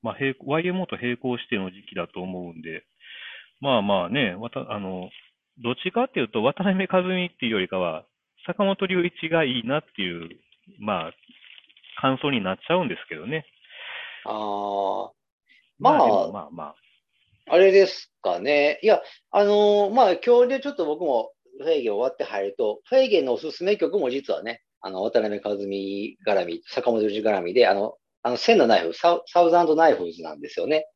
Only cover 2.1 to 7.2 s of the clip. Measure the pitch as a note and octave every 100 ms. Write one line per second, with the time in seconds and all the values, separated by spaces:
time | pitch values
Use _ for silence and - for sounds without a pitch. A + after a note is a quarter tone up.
2.1 | - F2+ F2+ F2 E2 E2 D#2+ _ _ -
3.1 | - - - - _ C#3 B2 G2+ G2 F2
4.1 | B2+ A#2 F2+ A#2 C3 - G#2+ F#2+ F#2 F2+
5.1 | - _ _ _ _ A#2+ B2+ F#3 - B3+
6.1 | - A#2 A#2 A2+ - G3 F#3+ F#3 F#3 F3+
7.1 | F#3